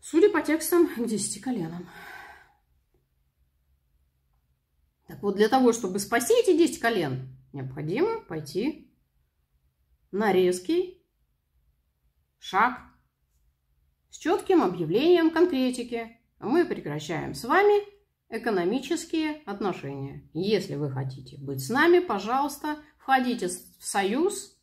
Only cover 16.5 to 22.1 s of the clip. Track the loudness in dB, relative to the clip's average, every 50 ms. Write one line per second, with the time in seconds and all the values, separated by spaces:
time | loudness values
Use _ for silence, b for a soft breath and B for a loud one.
16.5 | 2 2 2 2 0 -6 -6 -6 -6 -6 -6 -6 -6 -6 -6 -8 -10 -10 -2 2
17.5 | 2 4 6 6 4 4 2 -2 -16 _ _ _ _ _ _ _ -12 -6 -4 -2
18.5 | 0 0 0 0 -2 -2 -2 -4 -4 -4 -4 -4 -4 -2 -2 -2 -4 -8 -10 -12
19.5 | -8 -4 -4 -4 -4 -4 -8 -10 -8 -8 -10 -10 -12 -14 -18 -12 _ -6 -2 0
20.5 | 0 0 0 -2 -6 -6 -6 -4 -4 -6 -6 -6 -8 -12 -16 -18 -18 -16 -12 -10
21.5 | -8 -8 -6 -2 0 2 4 6 4 4 4 2